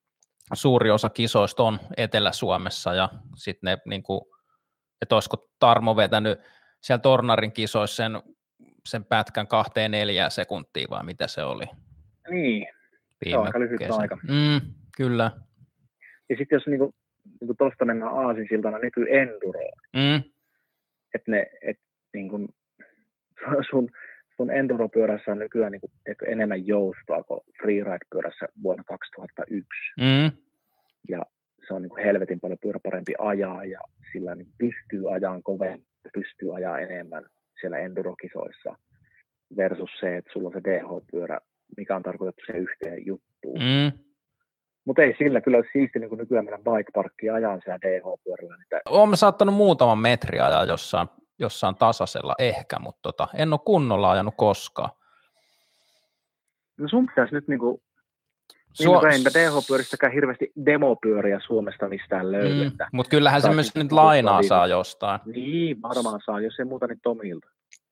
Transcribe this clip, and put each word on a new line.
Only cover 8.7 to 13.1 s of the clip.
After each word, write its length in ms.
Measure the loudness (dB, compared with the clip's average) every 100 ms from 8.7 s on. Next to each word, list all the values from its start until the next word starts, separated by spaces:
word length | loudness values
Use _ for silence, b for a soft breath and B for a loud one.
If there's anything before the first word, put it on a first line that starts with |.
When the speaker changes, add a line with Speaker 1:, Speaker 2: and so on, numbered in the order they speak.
| _ -10
Speaker 1:
sen 180 | -10
pätkän 420 | -2 0 0 -6 0
kahteen 440 | 0 0 -2 -2
neljään 400 | 0 0 0 0
sekuntiin 560 | -2 -6 -6 -8 -8 -6
vai 140 | -8
mitä 220 | -10 -8 -8
se 140 | -6
oli? 220 | -6 -6 -10 -14 _ -20 _ _ -10
Speaker 2:
Niin. 360 | -4 -2 -2 -6
Se 680 | _ _ _ _